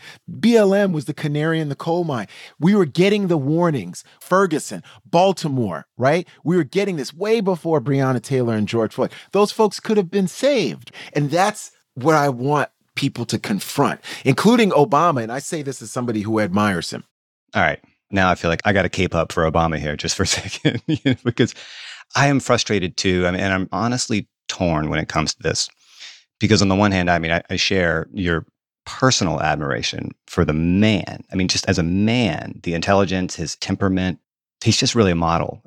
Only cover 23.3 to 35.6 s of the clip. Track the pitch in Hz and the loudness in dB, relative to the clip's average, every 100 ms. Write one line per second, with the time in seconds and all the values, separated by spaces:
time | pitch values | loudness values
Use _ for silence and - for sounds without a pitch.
23.3 | 90 98 95 92 90 117 123 - 107 - | 0 0 -2 -2 -2 -2 -2 -2 -4 -4
24.3 | _ - - 90 80 76 78 80 78 76 | _ -14 -2 0 0 0 -2 -2 -2 -2
25.3 | - 80 - - _ _ - - - _ | -2 -4 -2 -6 _ _ -20 -20 -20 _
26.3 | _ 104 104 98 95 104 95 87 87 82 | _ 2 4 4 4 2 2 2 0 2
27.3 | 85 - 92 - 98 87 80 80 - 87 | -2 -2 -4 0 2 2 0 -4 -6 -2
28.3 | 82 - _ _ _ - - 131 - 95 | -2 -4 _ _ _ -18 0 2 2 0
29.3 | 78 78 76 71 62 - - - - _ | 0 0 -2 -2 -4 -6 -8 -12 -14 _
30.3 | - 80 78 85 92 107 101 - - - | 0 0 2 2 4 4 2 -4 -12 -8
31.3 | 92 92 - - 92 82 92 107 120 110 | -4 -2 -2 0 0 0 0 0 0 0
32.3 | 76 - - - 85 80 98 98 92 90 | -2 -8 -10 -6 -4 2 2 2 -2 -4
33.3 | - 80 - - 98 98 92 92 80 _ | -6 -8 -8 -6 -2 0 0 -2 -4 _
34.3 | _ _ _ - - 110 117 98 85 82 | _ _ _ 0 0 0 2 2 2 0
35.3 | 82 - - | 0 -2 -8